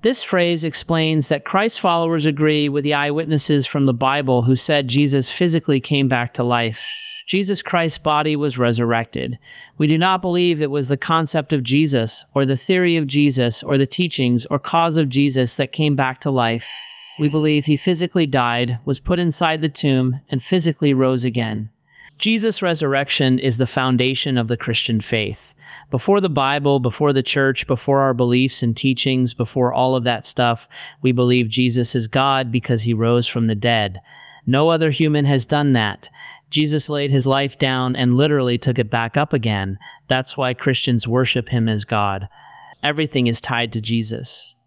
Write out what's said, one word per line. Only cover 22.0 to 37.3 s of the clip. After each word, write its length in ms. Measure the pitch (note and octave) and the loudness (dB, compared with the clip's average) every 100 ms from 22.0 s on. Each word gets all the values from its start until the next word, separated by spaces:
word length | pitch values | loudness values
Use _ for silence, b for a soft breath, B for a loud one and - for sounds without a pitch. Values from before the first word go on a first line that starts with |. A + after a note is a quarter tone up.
| B _ | B _
Jesus' 440 | A3 A3 A3 G#3 | -2 0 0 0
resurrection 800 | F#3 D#3+ D3+ C#3 C#3 - C3+ C3 | -2 0 0 0 -2 0 2 2
is 180 | C3+ A#2 | 0 0
the 80 | B2+ | 0
foundation 720 | - C3 B2+ B2+ C3 D3 B2+ | 0 0 2 0 0 -2 -2
of 100 | A2+ | -2
the 100 | A#2 | -4
Christian 420 | - A2 - A2+ | -2 -4 -2 -2
faith. 560 | - A2+ G2+ A2 - - B B B | 0 -2 -2 -6 -10 -12 B B B
Before 320 | C3 - G3+ | -4 2 2
the 80 | F#3+ | 2
Bible, 500 | C#3 C3+ C#3+ C#3+ C#3 | 0 0 0 2 2
before 340 | B2 - D3 | 0 0 2
the 100 | C3+ | 2
church, 420 | B2+ C#3+ C3+ C3 - | 0 2 2 0 -2
before 360 | C3 - C#3 | -2 2 2
our 120 | C3+ | 2
beliefs 480 | A#2+ B2 B2 C3 - | 2 2 4 2 2
and 160 | A#2+ A2 | 0 0
teachings, 560 | C3+ B2 C#3 C3 B2 | 0 0 0 2 0
before 400 | - A#2 C3 B2 | -2 -4 0 0
all 220 | B2+ B2+ C3 | 2 2 2
of 80 | |
that 220 | A#2+ A2+ - | 0 -2 -2
stuff, 420 | - A#2+ A#2 - B B B | 0 0 0 -8 B B B
we 100 | C3 | 0
believe 380 | B2 B2 B2 A#2 | 2 4 2 2
Jesus 460 | A#2+ B2+ A#2+ A#2+ B2+ | 0 0 2 0 -2
is 120 | A2 | -2
God 440 | C#3 C3+ C3+ B2+ | 0 0 0 0
because 320 | A#2+ - A#2 | -4 0 -2
he 100 | A2 | 0
rose 320 | A2+ A#2 A#2+ A#2 | 0 2 2 0
from 220 | A#2+ A2+ | -2 -2
the 80 | G#2 | 0
dead. 460 | A#2+ A#2 G2+ F#2+ B B B B - | 0 0 -2 -6 B B B B -2
No 240 | C3 D#3+ | 2 2
other 220 | E3 D#3+ | 2 0
human 340 | C3+ D#3 D3 C#3+ | 2 2 2 2
has 220 | C3+ A#2+ | 0 0
done 260 | D3 C#3+ | 0 2
that. 380 | B2 G#2+ - - B B B _ | 2 0 -4 -14 B B B _
Jesus 380 | D3+ D3+ D3+ - | -2 0 0 -2
laid 200 | D3 C#3+ | -2 2
his 160 | C3+ | 2
life 320 | C3 | 2